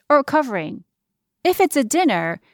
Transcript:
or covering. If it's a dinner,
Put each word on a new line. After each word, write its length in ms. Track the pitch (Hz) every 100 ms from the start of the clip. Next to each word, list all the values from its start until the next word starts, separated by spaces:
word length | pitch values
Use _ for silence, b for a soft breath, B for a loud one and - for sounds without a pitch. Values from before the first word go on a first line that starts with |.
| -
or 140 | 285
covering. 640 | 277 302 269 196 156 190 - _ _ _ _ _
If 160 | 349 359
it's 160 | 370 294
a 80 |
dinner, 560 | 226 330 339 180 165 170 _